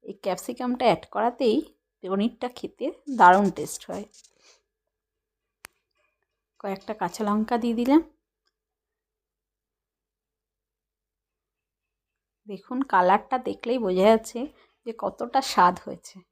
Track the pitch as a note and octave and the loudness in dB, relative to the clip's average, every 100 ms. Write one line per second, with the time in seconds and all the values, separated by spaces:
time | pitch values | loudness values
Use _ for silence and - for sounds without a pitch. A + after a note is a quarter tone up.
0 | D3 - - F#3 - B3 B3 B3 B3 E3 | -16 -10 -6 -6 -8 -8 -6 0 2 0
1 | - G3+ A3+ A#3+ B3+ A#3 - _ _ _ | -2 -4 -4 0 0 0 -2 _ _ _
2 | F#3 G3 A3 - B3 - - _ B3+ - | -6 -2 -2 -4 -12 -10 -16 _ -10 -10
3 | - B3 F3+ F#3 G3+ F3+ - - - F3+ | -12 6 8 8 4 -2 -10 -12 -12 -14
4 | G#3 _ _ _ _ _ _ _ _ _ | -14 _ _ _ _ _ _ _ _ _
5 | _ _ _ _ _ _ - _ _ _ | _ _ _ _ _ _ -20 _ _ _
6 | _ _ _ _ _ _ G3 F#3+ - G#3+ | _ _ _ _ _ _ -10 -10 -10 -8
7 | F3 - G#3 G#3 A3 A#3+ A#3+ A3+ A#3+ D4+ | -8 -6 -4 -2 -2 -4 -2 -4 2 2
8 | D#4+ _ _ _ _ _ _ _ _ _ | 2 _ _ _ _ _ _ _ _ _
9 | _ _ _ _ _ _ _ _ _ _ | _ _ _ _ _ _ _ _ _ _
10 | _ _ _ _ _ _ _ _ _ _ | _ _ _ _ _ _ _ _ _ _
11 | _ _ _ _ _ _ _ _ _ _ | _ _ _ _ _ _ _ _ _ _
12 | _ _ _ _ G#3 F#3+ - B3+ C4+ F#3+ | _ _ _ _ -14 -14 -8 -6 0 2
13 | F3+ G3+ - C4 B3 - - B3+ G#3+ F#3 | 4 2 0 -6 -6 -10 -6 -4 -2 2
14 | G3 A3 A3 A#3+ C#4+ _ _ _ - A3+ | 4 4 0 -12 -12 _ _ _ -16 -8
15 | G3+ - A#3+ C4+ C4+ - F3+ F#3 - F3 | -10 -8 -4 -2 -2 2 2 2 -10 -16
16 | - F#3+ _ | -18 -20 _